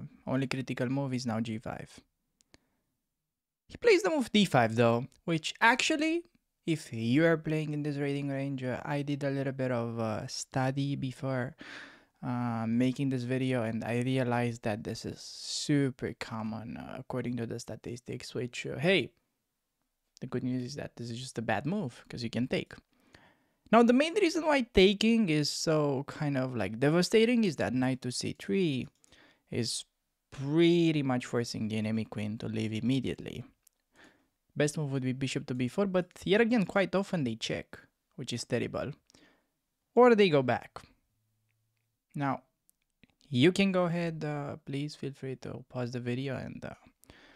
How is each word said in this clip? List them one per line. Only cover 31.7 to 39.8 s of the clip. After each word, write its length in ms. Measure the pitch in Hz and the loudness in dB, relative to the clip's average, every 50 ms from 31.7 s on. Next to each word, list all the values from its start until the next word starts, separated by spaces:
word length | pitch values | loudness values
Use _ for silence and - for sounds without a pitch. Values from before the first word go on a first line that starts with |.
| 107 110 | -2 -2
enemy 260 | 107 107 110 113 107 | -2 0 -2 -2 -2
queen 340 | - - 110 104 104 104 113 | -4 -6 -6 -6 -6 -6 -6
to 80 | 113 | -6
leave 260 | 113 107 110 110 107 110 | -6 -4 -4 -4 -4 -4
immediately. 680 | 110 107 117 131 135 120 95 76 - - - - - 123 - _ _ _ _ _ _ _ _ _ _ - - _ _ _ _ _ _ _ _ _ | -2 0 0 0 0 0 -2 -6 -6 -8 -12 -12 -12 -14 -14 _ _ _ _ _ _ _ _ _ _ -20 -20 _ _ _ _ _ _ _ _ _
Best 220 | 147 143 151 - 165 | -2 -2 0 0 -2
move 140 | 156 139 135 | -4 -2 -2
would 100 | 139 127 | -2 -2
be 100 | 127 127 | -2 -2
bishop 340 | 131 139 131 - 147 139 | -2 -4 -4 -4 -4 -4
to 80 | - 131 | -4 -4
b 120 | 127 127 | -2 -2
four, 200 | 120 - - 202 | -2 0 0 -2
but 200 | 202 180 185 175 - _ - - | 2 2 0 -2 -2 _ -10 0
yet 160 | 165 180 208 | 2 4 4
again, 240 | 233 220 240 240 185 | 4 4 4 2 2
quite 300 | - - 202 190 - - | 2 2 0 0 2 0
often 300 | 185 196 - - 170 143 | -2 -2 0 -2 -2 -2
they 100 | 120 110 | -2 -2
check, 420 | 113 - - - 92 - - - - - _ _ _ _ _ _ | -4 -4 -6 -6 -6 -6 -10 -16 -20 -20 _ _ _ _ _ _
which 160 | - 135 117 - | -14 -10 -8 -8
is 120 | 117 - | -8 -6
terrible. 480 | - 131 120 113 107 104 110 - - 147 - _ _ _ - _ _ _ _ _ _ _ _ _ _ _ _ | -2 -2 -2 -2 -2 -4 -4 -6 -6 -8 -12 _ _ _ -20 _ _ _ _ _ _ _ _ _ _ _ _